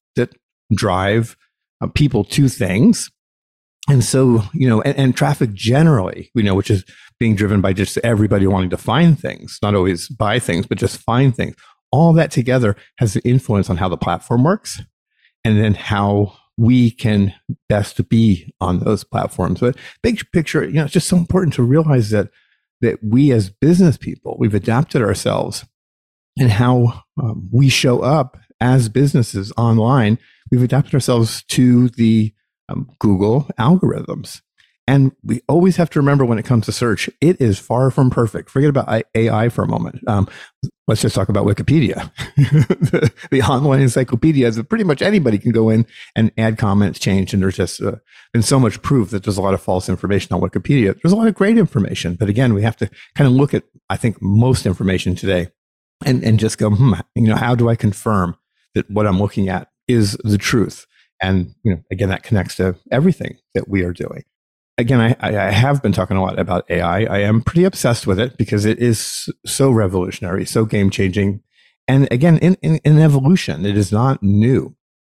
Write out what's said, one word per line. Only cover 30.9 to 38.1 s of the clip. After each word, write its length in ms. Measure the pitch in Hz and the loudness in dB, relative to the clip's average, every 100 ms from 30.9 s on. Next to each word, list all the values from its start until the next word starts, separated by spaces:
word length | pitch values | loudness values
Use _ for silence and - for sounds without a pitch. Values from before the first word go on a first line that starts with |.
ourselves 500 | 143 - 123 113 - | -2 0 0 0 -4
to 440 | - - 127 123 123 | -6 0 4 4 2
the, 460 | 117 113 110 107 - _ _ - | 2 2 2 0 -6 _ _ -12
um, 220 | - - - | -10 -10 -4
Google 500 | 110 95 101 123 147 - | 0 2 2 0 -2 -2
algorithms. 840 | 117 185 123 - - - - - _ _ _ _ - | 2 2 2 -2 -6 -12 -12 -18 _ _ _ _ 0
And 260 | 139 135 - | 2 2 -2
we 200 | 104 117 - | -8 -6 -2
always 280 | 151 185 175 | 0 2 2
have 140 | 165 | -2
to 80 | - | 0
remember 260 | 139 143 | 0 2
when 140 | 127 113 | 0 -2
it 80 | - | 0
comes 180 | 120 | 0
to 80 | 104 | 0
search, 380 | - 123 101 - - | -2 -2 -2 -6 -2
it 180 | 147 185 | 0 2
is 160 | 123 95 | 0 0
far 320 | - 117 131 | -2 0 0
from 180 | - | 2
perfect. 400 | 127 | 0